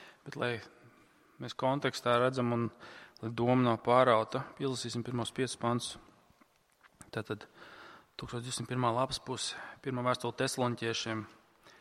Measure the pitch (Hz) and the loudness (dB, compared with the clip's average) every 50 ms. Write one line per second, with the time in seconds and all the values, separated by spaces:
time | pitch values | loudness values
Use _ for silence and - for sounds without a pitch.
0 | - - - _ _ - - - 123 120 120 110 - - - - - - - - | -20 -20 -20 _ _ -14 -8 -4 -2 -2 -2 -4 -8 -14 -20 -20 -20 -20 -20 -20
1 | - _ _ _ _ _ _ - 131 120 - - - 131 135 143 143 135 - - | -20 _ _ _ _ _ _ -14 -12 -12 -6 -2 0 0 2 2 0 -2 -2 -2
2 | - 120 120 120 123 131 131 131 120 120 120 117 117 110 - - - - - - | 2 2 4 4 4 4 2 2 0 2 2 2 0 -2 -4 -10 -16 -18 -18 -18
3 | - - - - - 117 117 113 117 120 127 127 127 120 113 110 - 117 120 127 | -20 -20 -16 -10 -8 -6 -2 0 2 4 4 6 6 4 2 2 4 6 6 8
4 | 131 127 117 110 110 - - 135 135 - - - 147 135 131 120 - 120 113 120 | 8 8 8 6 4 2 -2 -4 -4 -6 -8 -6 -4 -4 -2 -4 -4 -4 -4 -4
5 | 113 - 127 120 113 - - - 131 120 - - - 117 120 120 - - - - | -4 -4 -4 -4 -4 -4 -2 -2 -4 -4 -2 -2 0 0 0 0 -2 -4 -10 -14
6 | - - - _ _ _ _ _ _ _ _ _ _ _ _ _ _ - _ _ | -18 -20 -20 _ _ _ _ _ _ _ _ _ _ _ _ _ _ -20 _ _
7 | - - - 113 104 - 113 107 - - - - - - - - - - - - | -20 -10 -8 -8 -6 -4 -6 -8 -8 -14 -20 -20 -20 -20 -20 -20 -20 -20 -20 -20
8 | - _ _ - - 123 - 120 117 127 127 - 120 - 127 127 127 117 113 120 | -20 _ _ -14 -10 -8 -8 -8 -6 -6 -6 -6 -4 -2 0 2 2 2 4 2
9 | 131 135 135 - - - 131 117 - - - - - - - - - 139 127 123 | 2 0 -2 -4 -6 -6 -6 -6 -6 -6 -6 -8 -12 -14 -16 -10 -6 -4 -4 0
10 | 123 127 123 - - 120 113 - 131 131 - - 127 123 120 113 117 117 113 - | 2 2 2 2 0 -4 -2 0 -2 0 0 0 0 0 0 0 -2 -2 -2 -2
11 | - 117 110 110 107 - - - _ _ _ _ _ - - - | -2 -4 -4 -4 -6 -8 -14 -20 _ _ _ _ _ -20 -20 -20